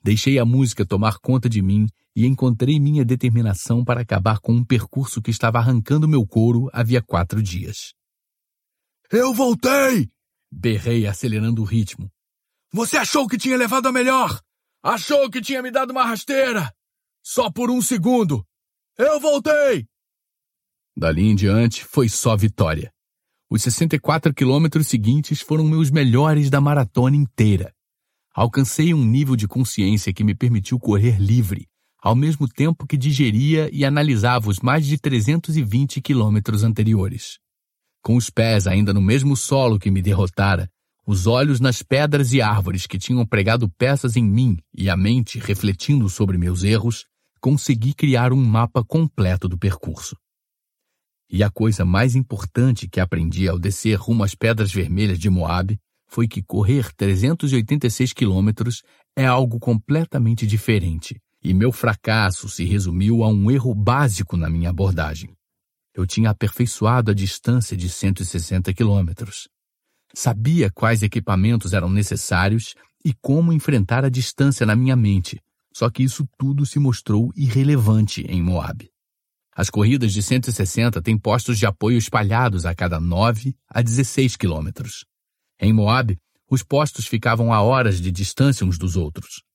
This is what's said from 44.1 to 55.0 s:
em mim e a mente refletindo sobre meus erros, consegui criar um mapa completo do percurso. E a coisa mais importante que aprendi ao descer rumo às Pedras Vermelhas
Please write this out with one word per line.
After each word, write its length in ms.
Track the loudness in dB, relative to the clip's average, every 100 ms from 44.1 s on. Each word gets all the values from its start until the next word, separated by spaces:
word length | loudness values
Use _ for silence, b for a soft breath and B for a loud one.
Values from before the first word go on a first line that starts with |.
em 80 | 0
mim 360 | 2 2 2 0 _
e 200 | -4 -2
a 40 |
mente 440 | 2 2 2 -2 -6
refletindo 680 | -6 -2 -2 -2 0 0 0
sobre 300 | 0 -2 0
meus 260 | 0 0
erros, 420 | 0 0 0 -6 -14 _ _ _
consegui 540 | 0 0 0 0 0
criar 360 | 0 0 2 2
um 140 | 4
mapa 380 | 4 4 2 -2
completo 680 | -2 0 0 0 0 0 -2
do 80 | -2
percurso. 580 | -2 -4 -10 -12 -14 -18 _ _ _ _ _ _ _ _ _ _ _
E 140 | 0
a 80 | 0
coisa 340 | 2 -2 0
mais 320 | 0 2 2
importante 720 | 0 -2 -6 -6 0 0 0 -4
que 120 | -4
aprendi 480 | -2 -2 -2 0 -2
ao 100 | 0
descer 380 | -4 -2 0
rumo 280 | 0 0 0
às 120 | 0
Pedras 360 | -2 -2 0 -2
Vermelhas 460 | -2 -2 0